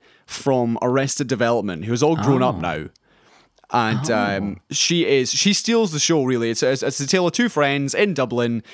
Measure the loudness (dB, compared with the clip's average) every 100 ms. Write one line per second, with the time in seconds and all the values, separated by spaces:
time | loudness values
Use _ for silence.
0 | _ _ -14 -6 0 2 2 0 0 0
1 | 0 -2 -4 0 2 0 -2 -6 -4 0
2 | 2 2 2 2 2 0 -4 -4 -8 -16
3 | _ _ _ _ _ _ _ 0 0 0
4 | 0 0 0 -2 -4 -8 _ -4 0 0
5 | 2 2 2 0 0 0 0 2 2 0
6 | 2 2 2 0 0 0 0 0 -2 -4
7 | 0 0 2 0 0 2 0 0 -2 0
8 | 0 0 -2 0 0 -2 -6